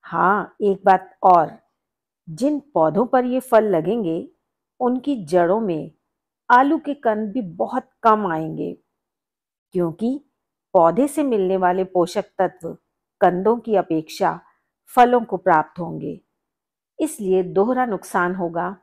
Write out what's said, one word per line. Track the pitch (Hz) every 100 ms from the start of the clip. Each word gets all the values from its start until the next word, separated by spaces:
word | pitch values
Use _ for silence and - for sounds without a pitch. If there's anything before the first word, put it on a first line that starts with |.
हाँ, | - 170 175 202 170 _
एक | 208 190
बात | 196 185 185 _
और, | 190 175 147 113 _ _ _ _ _ _ -
जिन | 156 262 294
पौधों | - 175 160 156 240
पर | 262
ये | 247 254
फल | - 226
लगेंगे, | 214 175 160 233 180 165 262 _ _ _ _ _
उनकी | 247 254 277 262
जड़ों | 156 180 170 208
में | 220 160 160 _ _ _ _ _ -
आलू | 247 277 311
के | 285
कंद | 277 233 214 214
भी | 220
बहुत | 190 175 240 254 - _
कम | 226 214 196
आएंगे, | 160 160 156 165 - _ _ _ _ _ _ _ _ _
क्योंकि | 185 170 156 226 277 _ _ _ _ _
पौधे | 190 165 175 285
से | 320
मिलने | 285 220 185 190
वाले | 180 185
पोषक | 185 185 170 208 190 -
तत्व | 180 - - 165 _ _ _ _
कंदों | 185 175 196 240
की | 226 202
अपेक्षा | 180 160 156 - 180 165 _ _ _ _ _
फलों | - 240 247
को | 220 185
प्राप्त | 190 160 151 -
होंगे, | 170 156 151 165 _ _ _ _ _ _ _ -
इसलिए | 302 - 190 190
दोहरा | 180 165 208 254 254
नुकसान | 190 - 196 175
होगा। | 185 170 165 175 202